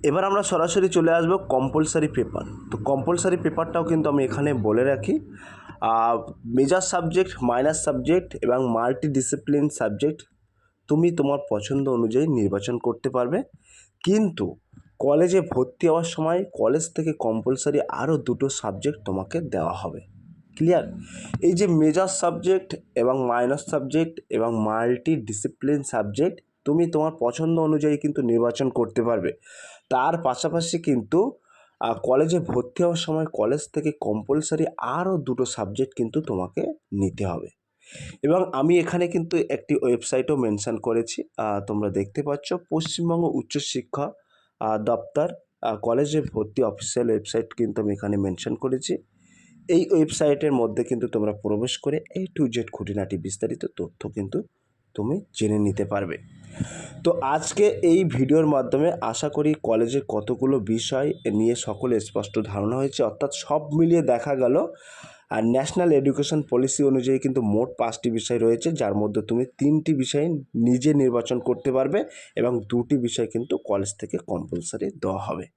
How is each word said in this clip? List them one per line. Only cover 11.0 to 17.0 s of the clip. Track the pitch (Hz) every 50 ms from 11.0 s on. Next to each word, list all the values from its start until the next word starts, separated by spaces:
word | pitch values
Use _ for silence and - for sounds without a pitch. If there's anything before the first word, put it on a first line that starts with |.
| 170 175
তোমার | 170 165 139 139 143 139 - -
পছন্দ | 110 104 101 - 135 139 139 135
অনুযায়ী | 127 120 117 110 113 131 151
নির্বাচন | 165 139 120 104 95 95 101 101 - 120
করতে | 120 - 120 117 117 - 135
পারবে, | 123 123 123 123 156 214 269 - - - _ _ - - _ _ _ _ -
কিন্তু | 180 196 214 220 190 165 - 104 87 - _ _ _ _ - _ _ _ _
কলেজে | - 139 143 156 175 180 180 190
ভর্তি | 165 - - 127 127 127 - _ -
হওয়ার | 170 156 165 165 165 -
সময় | - 156 160 170 180 202 - - -
কলেজ | 110 110 131 160 160 - -
থেকে | -